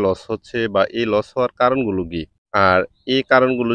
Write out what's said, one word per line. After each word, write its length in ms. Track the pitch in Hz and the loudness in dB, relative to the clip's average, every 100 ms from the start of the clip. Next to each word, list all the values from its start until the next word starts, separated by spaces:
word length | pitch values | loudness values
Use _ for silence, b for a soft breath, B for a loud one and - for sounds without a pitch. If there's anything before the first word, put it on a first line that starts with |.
লস 160 | 98 92 - | -2 -2 -6
হচ্ছে 300 | 110 - 120 113 | -10 -8 -6 -2
বা 140 | 98 - 113 | 0 -2 -2
এই 80 | 113 | -2
লস 160 | 104 - | -2 -2
হওয়ার 200 | 127 123 - | -4 -4 0
কারণগুলো 440 | 123 135 113 95 82 | 0 0 -2 -4 -6
কি, 120 | 85 78 _ _ 104 95 | -8 -10 _ _ 2 4
আর 140 | 92 - _ - | 4 0 _ -4
এই 80 | 131 - | -2 2
কারণগুলো 400 | 131 127 123 117 | 2 2 0 -2